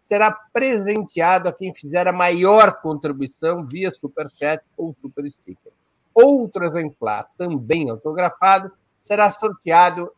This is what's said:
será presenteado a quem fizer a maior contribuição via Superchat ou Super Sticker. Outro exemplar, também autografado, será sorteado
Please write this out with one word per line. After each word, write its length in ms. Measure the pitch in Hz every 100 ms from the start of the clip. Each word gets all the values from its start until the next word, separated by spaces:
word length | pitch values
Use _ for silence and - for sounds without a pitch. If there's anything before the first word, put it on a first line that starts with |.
será 280 | _ 208 220
presenteado 1160 | 220 _ 233 269 226 196 214 190 170 170 185 175
a 40 |
quem 200 | 170 185 -
fizer 320 | 143 170 180
a 60 |
maior 680 | 180 180 175 185 214 202 -
contribuição 840 | 160 147 151 139 131 - 160 175
via 280 | 135 160 185
Superchat 720 | - 139 - 143 _ 147 156 _ -
ou 180 | 165 -
Super 280 | 139 - 143
Sticker. 420 | - - 92 _ _ _ _ _
Outro 500 | 226 277 277 220 190
exemplar, 640 | 175 165 151 - 107 104 - -
também 520 | 180 143 113 165 135
autografado, 840 | 113 156 160 175 - 190 190 190 - _ _
será 300 | - 208 202
sorteado 840 | - 220 190 170 170 180 170 175